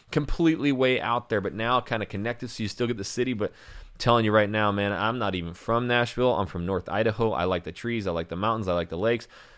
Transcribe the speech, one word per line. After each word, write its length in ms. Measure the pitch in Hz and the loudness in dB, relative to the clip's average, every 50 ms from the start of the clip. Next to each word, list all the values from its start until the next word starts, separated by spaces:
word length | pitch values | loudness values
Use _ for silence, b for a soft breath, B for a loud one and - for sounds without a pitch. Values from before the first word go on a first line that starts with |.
| B - | B -4
completely 600 | - 151 - - - - 170 165 160 - 127 147 | -2 0 0 0 2 4 4 4 4 4 2 2
way 280 | 139 127 131 127 127 117 | 2 4 4 4 4 2
out 300 | - 113 117 120 - - | 0 0 0 -2 0 0
there, 120 | 120 104 | 0 0
but 120 | 92 101 - | 0 -2 -4
now 260 | 104 113 117 127 127 | -4 -2 0 0 0
kinda 280 | 117 - 127 113 104 - | 0 -2 -4 -4 -4 -4
connected, 420 | - 98 104 117 120 - 127 120 | -6 -4 -4 -4 -6 -6 -8 -10
so 140 | - - 113 | -6 -6 -6
you 60 | 101 | -4
still 180 | - - 127 117 | -2 -2 -2 -2
get 100 | 120 104 | -2 -4
the 60 | 98 | -6
city, 300 | - - 123 123 131 123 | -6 -4 -2 -2 -2 0
but 180 | 104 104 - B B B B B B B B B - | -2 -2 -4 B B B B B B B B B 0
telling 260 | - 123 120 117 113 | 2 4 4 6 6
you 60 | 107 | 6
right 180 | 104 110 104 101 | 6 4 4 4
now, 220 | 107 107 107 104 | 2 2 2 2
man, 220 | 101 101 101 101 101 | 2 2 0 0 0
I'm 260 | 87 101 110 120 127 | 0 0 -2 0 -2
not 160 | 110 101 95 | -2 -2 -2
even 180 | 90 85 85 85 | -2 -4 -6 -8
from 320 | - - - 117 117 123 | -8 -4 -2 0 0 2
Nashville. 480 | 120 120 120 120 120 - - 123 127 120 | 2 2 2 2 0 0 0 2 2 2
I'm 140 | 92 101 95 | 2 0 -2
from 180 | - 87 85 | -4 -4 -4
North 240 | 90 95 90 - - | -2 -2 -4 -2 -2
Idaho. 420 | 87 104 110 113 104 - 117 110 | 0 0 0 0 0 0 0 0
I 120 | 104 69 87 | 0 0 0
like 220 | 92 92 90 85 | 0 0 -2 -4
the 60 | 87 | -6
trees. 360 | 82 - - 117 117 113 98 95 | -10 -8 -6 -4 -4 -2 -2 -2
I 40 | |
like 180 | 85 82 85 - | -2 -2 -4 -4
the 60 | - | -4
mountains. 320 | 87 101 113 113 110 104 92 | -2 -2 0 0 0 0 0
I 60 | 87 | 0
like 160 | 87 85 85 | 0 0 -2
the 80 | 87 85 | -4 -2
lakes. 300 | 98 113 120 113 - B B B B B B | 0 0 0 0 -4 B B B B B B